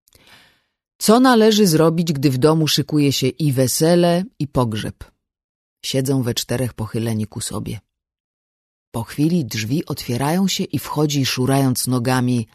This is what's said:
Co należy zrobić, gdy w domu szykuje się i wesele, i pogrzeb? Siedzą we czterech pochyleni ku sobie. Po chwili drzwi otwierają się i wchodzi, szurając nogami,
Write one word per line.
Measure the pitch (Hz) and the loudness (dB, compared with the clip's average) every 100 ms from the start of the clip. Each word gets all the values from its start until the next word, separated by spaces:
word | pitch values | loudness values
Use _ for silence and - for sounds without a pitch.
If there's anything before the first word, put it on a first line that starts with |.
| _ _ _ - _ _ _ _ _ - | _ _ _ -20 _ _ _ _ _ -2
Co | - 233 | 2 6
należy | 262 233 214 208 202 | 6 6 6 6 4
zrobić, | 156 160 165 170 | 4 4 2 -2
gdy | 139 143 | 0 0
w | 131 | 2
domu | 151 160 151 | 2 2 0
szykuje | - 143 151 143 | -2 -2 0 0
się | 131 131 | 0 -2
i | - 151 | 0 0
wesele, | 127 127 - 160 175 175 170 202 - | 0 0 2 2 4 4 0 -4 -8
i | 139 | -4
pogrzeb? | - 120 107 101 - - _ _ _ _ _ _ _ - | -2 -2 -4 -8 -12 -20 _ _ _ _ _ _ _ -4
Siedzą | 135 131 135 | -2 0 0
we | 120 | -2
czterech | 117 - 120 123 | -4 -4 -4 -4
pochyleni | - 110 113 117 110 107 | -6 -6 -4 -4 -4 -6
ku | 113 | -8
sobie. | - 107 110 110 - _ _ _ _ _ _ _ _ _ _ | -8 -8 -8 -12 -16 _ _ _ _ _ _ _ _ _ _
Po | 117 | -12
chwili | 107 - 156 175 113 | -8 -2 0 0 -2
drzwi | 110 110 147 - | -6 -4 -4 -6
otwierają | 139 - 120 139 175 190 | -8 -6 -4 -2 0 0
się | - | -2
i | 185 143 | -4 -6
wchodzi, | - 151 151 143 127 | -4 -2 0 0 -2
szurając | - 127 139 135 123 - | 0 0 2 2 0 -2
nogami, | 127 120 127 123 123 110 | -2 0 0 0 -2 -4